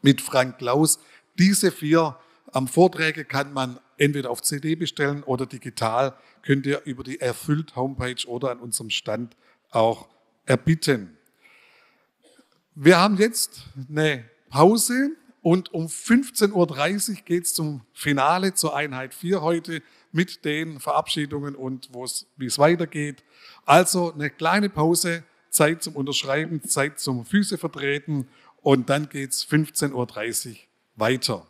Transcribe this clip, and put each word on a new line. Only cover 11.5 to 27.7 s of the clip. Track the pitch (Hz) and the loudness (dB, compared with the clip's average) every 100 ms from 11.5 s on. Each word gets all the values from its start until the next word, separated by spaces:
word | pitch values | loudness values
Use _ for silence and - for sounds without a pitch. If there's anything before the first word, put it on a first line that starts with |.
| _ _ _ _ _ _ _ _ _ _ _ _ | _ _ _ _ _ _ _ _ _ _ _ _
Wir | - 143 180 | 2 6 6
haben | 196 196 | 6 4
jetzt | 214 233 - - - 135 131 | 0 0 -6 -8 -18 -16 -8
eine | 151 156 135 113 _ _ | 0 0 0 -8 _ _
Pause | 127 170 226 220 247 285 320 _ _ | 6 6 6 2 0 -2 -4 _ _
und | 170 180 175 | 2 2 0
um | 180 160 | -8 -6
fünfzehn | - - 240 269 - 202 | -8 2 2 2 0 0
Uhr | 202 170 | 4 2
dreißig | 139 151 202 196 196 | 2 -2 0 -4 -6
geht's | - 175 170 | -4 -4 -2
zum | - 156 143 - | -4 -4 -6 -14
Finale | - 147 139 135 175 190 | -8 -2 2 2 2 0
zur | 185 160 143 | -2 -2 -2
Einheit | 147 131 131 | -6 -8 -12
vier | - 175 185 | -10 -4 -2
heute | 156 170 160 165 _ _ _ | 0 -2 -4 -12 _ _ _
mit | 160 185 - | -2 -2 -2
den | 151 151 160 147 | -6 -4 -6 -8
Verabschiedungen | 151 147 156 - 147 147 143 135 | -2 -2 0 -4 -4 -6 -8 -8
und | 131 131 - | -8 -8 -12
wo's, | 123 127 - - - | -12 -8 -10 -10 -10
wie's | 127 127 | -6 4
weitergeht. | 147 175 170 156 147 139 _ _ - - | 4 4 -2 -6 -8 -10 _ _ -20 -18
Also | - 170 180 185 170 | 6 6 6 0 -2
eine | 156 147 | -4 -8
kleine | - 160 190 202 | -2 0 2 0
Pause, | 175 156 170 175 170 - _ _ | 0 2 2 0 -4 -8 _ _
Zeit | - 151 165 | 2 2 2
zum | 160 147 | -6 -6
Unterschreiben, | 139 135 139 139 160 160 | -4 -4 -2 -2 -2 -6
Zeit | - - 143 151 | -4 -2 -2 -2
zum | - 127 | -4 -4
Füße | 117 202 202 175 | 0 0 0 -4
vertreten | 165 | -6